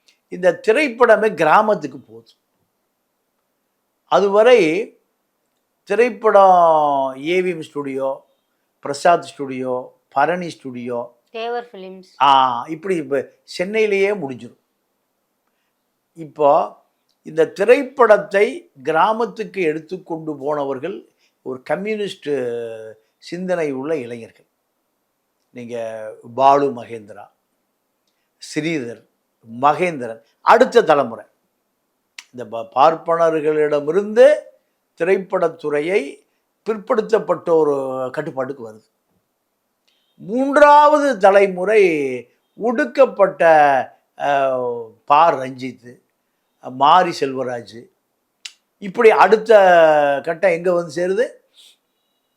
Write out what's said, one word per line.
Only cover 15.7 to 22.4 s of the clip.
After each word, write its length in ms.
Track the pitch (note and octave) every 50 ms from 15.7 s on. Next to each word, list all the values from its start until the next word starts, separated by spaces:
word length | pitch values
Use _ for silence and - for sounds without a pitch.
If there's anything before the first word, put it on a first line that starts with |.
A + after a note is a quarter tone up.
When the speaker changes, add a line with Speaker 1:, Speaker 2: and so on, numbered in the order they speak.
| _ _ _ _ _ _ _ _ _
Speaker 1:
இப்போ 680 | E3 E3 C#3+ C3 D3+ D3+ C#3 D3 E3+ G3+ G#3 - _ _ _ _ _ _ _ _ _ _
இந்த 220 | - D#3 D#3+ D#3
திரைப்படத்தை 1300 | D3+ - - G3 G#3+ B3 C#4+ C4+ - - - A#3+ G#3+ G#3 G#3 - - F#3+ G3 G#3 A#3+ C4+ F4 - _ _ C#3 B2+
கிராமத்துக்கு 800 | D3+ D#3 D#3+ F3 G#3 A3 A3+ A#3 G#3+ F3+ - G#3+ F3+ - G3
எடுத்து 420 | F3+ D#3 D3+ D#3+ D#3 - F#3 F3+ -
கொண்டு 320 | - E3+ D#3+ D#3+ D#3 D3+
போனவர்கள் 720 | C3+ C3 C#3+ D3+ D3 C#3 C#3 C3+ B2+ C#3 F3 G#3 A3+ - _ _ _ _ _ _ _
ஒரு 200 | - B2+ C3 B2+ -
கம்யூனிஸ்ட் 640 | - D3+ F3+ F#3+ G#3+ A3 G#3 G3+ F#3 F#3 - - D3 D3 C3+